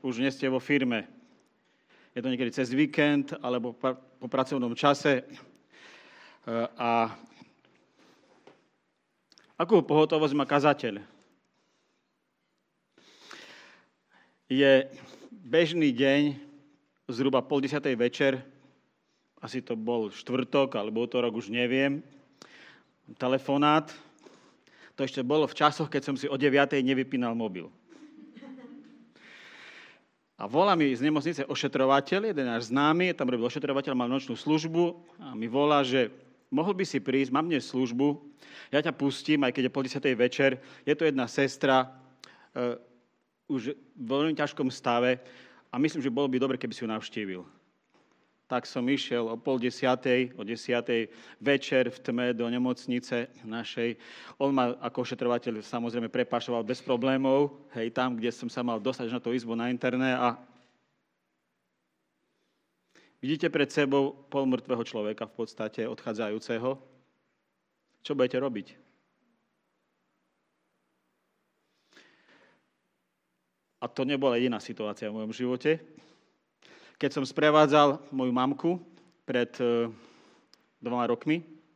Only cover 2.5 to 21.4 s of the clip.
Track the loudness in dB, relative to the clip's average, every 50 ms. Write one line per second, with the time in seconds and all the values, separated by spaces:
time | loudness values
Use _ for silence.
2.5 | -2 -2 -2 -2 2 2 0 2 4 2 4 4 4 2 0 -2 -8 -8 -4 -4
3.5 | -2 -2 -4 -6 -8 -2 -2 -2 -2 -4 -10 -20 _ _ -12 -4 -2 -2 -2 0
4.5 | -2 -4 -2 -4 -4 2 2 2 2 4 4 2 2 2 0 -8 -20 -20 -20 -20
5.5 | -20 _ _ _ _ -20 -20 -20 -20 -20 -20 -20 -20 -20 -20 -20 -20 _ _ -6
6.5 | -4 -4 -4 -4 -4 -4 0 2 4 4 2 0 -2 -12 -20 -20 -20 -20 -20 _
7.5 | _ _ _ _ _ _ _ _ _ _ _ _ _ _ _ _ _ _ _ -20
8.5 | -20 _ _ _ _ _ _ _ _ _ _ _ _ _ _ _ _ -20 _ _
9.5 | _ _ 2 6 6 6 6 6 6 6 6 6 4 2 2 2 2 0 0 2
10.5 | 2 4 6 4 4 4 0 -6 -6 -6 -12 -16 -20 _ _ _ _ _ _ _
11.5 | _ _ _ _ _ _ _ _ _ _ _ _ _ _ _ _ _ _ _ _
12.5 | _ _ _ _ _ _ _ _ _ _ _ -20 -20 _ -20 -20 -20 -20 -20 -20
13.5 | -20 -20 -20 -20 -20 _ _ _ _ _ _ _ _ _ _ _ _ _ _ _
14.5 | 2 4 8 8 8 8 6 2 -8 -18 -20 -20 -20 -20 -20 -20 -20 -20 -10 2
15.5 | 4 4 4 4 2 2 2 2 4 4 4 4 4 4 4 2 0 -4 -12 -20
16.5 | -20 -20 -20 _ _ _ _ _ _ _ _ -10 -4 0 0 2 2 2 0 2
17.5 | -2 -2 0 0 -4 -2 -2 -2 0 2 0 0 2 2 2 2 2 0 -6 -14
18.5 | -20 _ _ -20 _ _ _ _ _ _ _ _ _ _ _ _ _ _ -16 -8
19.5 | -8 -8 -6 -6 -6 -6 -2 -2 -2 -2 -2 -4 -6 -12 -8 -4 -2 -2 -2 0
20.5 | 2 2 2 2 0 -4 -4 -4 -2 -4 -4 0 0 0 0 0 -2 -4